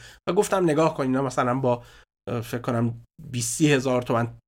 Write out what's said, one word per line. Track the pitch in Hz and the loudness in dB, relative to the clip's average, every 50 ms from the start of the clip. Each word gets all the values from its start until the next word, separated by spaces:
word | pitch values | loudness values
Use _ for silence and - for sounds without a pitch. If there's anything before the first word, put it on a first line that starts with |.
| - - - - _ - | -14 -20 -20 -12 _ -2
و | 175 | 0
گفتم: | 185 202 - - 190 180 | 0 0 2 2 2 2
"نگاه | 165 147 147 160 160 156 | 2 4 4 2 2 2
کن، | - 139 | 0 -2
اینا | 131 131 131 139 | 0 0 0 0
مثلاً | 131 - - 131 123 123 | -2 0 0 0 0 0
با، | 135 135 123 120 117 117 - - - - _ _ _ _ - | 0 2 0 0 0 -4 -10 -20 -20 -20 _ _ _ _ -8
اه، | 120 120 | -6 -6
فکر | 110 - - 120 | -6 -6 -8 -8
کنم | - - 120 117 117 117 117 117 - _ _ - - - | -4 -2 -2 0 0 -2 -2 -6 -12 _ _ -20 -16 -10
بیست، | 123 120 117 - - | -8 -6 -6 -4 -2
سی | - 165 151 143 | 2 4 4 4
هزار | 131 123 131 127 123 120 | 4 2 2 0 0 0
تومن | - 127 117 117 113 117 - _ | 0 0 0 0 -2 -4 -10 _